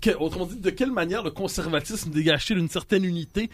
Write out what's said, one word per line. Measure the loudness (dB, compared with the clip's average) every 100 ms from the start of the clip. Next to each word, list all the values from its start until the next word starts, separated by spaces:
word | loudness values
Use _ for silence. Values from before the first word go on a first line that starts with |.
Que, | 0
autrement | 2 0 -2 -6
dit, | -2
de | -2
quelle | 0 0
manière | 0 0 -2
le | -4
conservatisme | -4 -4 -4 0 -2 -2 -6 -2
dégage-t-il | 2 4 2 2 2
une | 2
certaine | -2 2 2
unité | 2 -2 -4 -4 -4